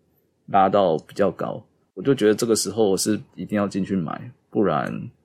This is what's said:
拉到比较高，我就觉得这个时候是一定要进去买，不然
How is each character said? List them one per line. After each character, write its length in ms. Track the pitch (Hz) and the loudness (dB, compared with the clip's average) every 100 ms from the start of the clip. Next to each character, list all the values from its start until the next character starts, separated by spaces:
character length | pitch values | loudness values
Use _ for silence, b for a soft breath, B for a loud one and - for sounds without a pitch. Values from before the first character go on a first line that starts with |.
| _ _ _ _ - | _ _ _ _ -2
拉 220 | 98 95 | 2 4
到 280 | 101 95 78 | 4 2 0
比 140 | - | -4
较 160 | - 98 | -2 -2
高， 320 | 80 57 - - _ _ | -2 -6 -8 -14 _ _
我 80 | - | -6
就 140 | 127 135 | -2 2
觉 120 | 107 | 4
得 60 | |
这 120 | 104 117 | 2 2
个 100 | 107 | 0
时 140 | 104 | 0
候 260 | 98 107 92 | 0 2 2
是 240 | 107 107 - - | 0 -2 -4 -14
一 100 | 92 | -6
定 120 | 101 | -2
要 100 | 101 | -2
进 160 | 98 | -2
去 120 | 92 98 | -2 -2
买， 360 | 78 - 117 - _ | -4 -8 -12 -20 _
不 140 | - | 0
然 460 | 98 76 52 53 - - | 0 0 -2 -6 -10 -16